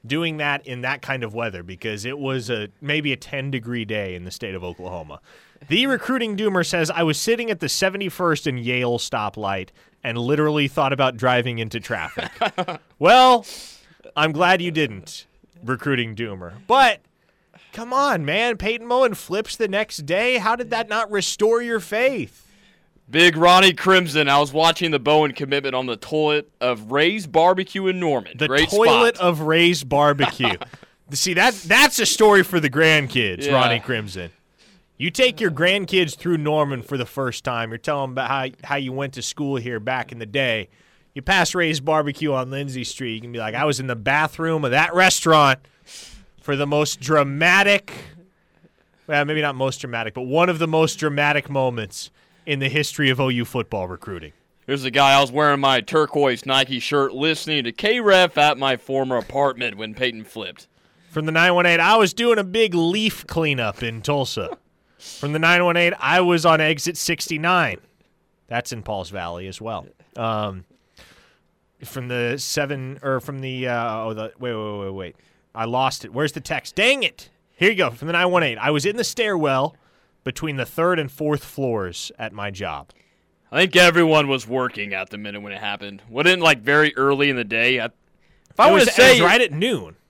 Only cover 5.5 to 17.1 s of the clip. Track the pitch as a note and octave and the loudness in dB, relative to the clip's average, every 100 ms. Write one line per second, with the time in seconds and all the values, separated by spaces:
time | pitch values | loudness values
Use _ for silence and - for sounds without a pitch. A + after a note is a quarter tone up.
5.5 | _ C#3 F#3+ C4+ B3+ - C4 A3+ G3+ G#3+ | _ -4 -2 0 -2 -2 -4 -4 -2 -2
6.5 | F#3+ E3 F3 D#3+ E3 E3+ D3+ - A#3 A#3 | 0 -2 -2 -2 0 -2 -2 -2 -2 -2
7.5 | F#3+ C#3 - F#3+ G3 G3 - F3 D3+ D#3 | -6 -4 -2 -2 -2 -8 -2 -2 0 -2
8.5 | B2+ A#2 B2 B2 A#2+ - A#2 G#2 A2 G2+ | -4 -4 -2 -2 -2 -4 -4 -6 -4 -4
9.5 | G2 F#2+ _ _ _ B2+ A#2 A#2+ D3 D3+ | -4 -8 _ _ _ -8 -4 -2 0 0
10.5 | D3+ C#3 D#3 C3+ C#3 C3 A#2 B2+ B2 B2 | 0 -2 0 -2 2 0 2 0 2 0
11.5 | A#2 A2+ A#2 - A2+ D#2+ - - - A3 | -6 -6 -8 -8 -8 -6 -8 -12 -4 -4
12.5 | - F3+ D#3+ _ _ E3 B3 B3+ A#3+ G3 | -4 -8 -8 _ _ 6 8 8 6 0
13.5 | - - - _ _ - - D#3 D3+ F3+ | -18 -20 -20 _ _ -10 -2 -2 2 2
14.5 | F#3 F3 D#3+ C#3+ G2 - - - _ _ | 2 0 -2 -2 -4 -16 -20 -20 _ _
15.5 | _ A#2 B2+ C#3+ B2+ A#2 G#2+ A2+ F#2+ F2 | _ -6 -4 -2 -2 -2 -6 -8 -8 -14
16.5 | G#2+ - C4 B3+ G3+ _ | -16 2 4 4 2 _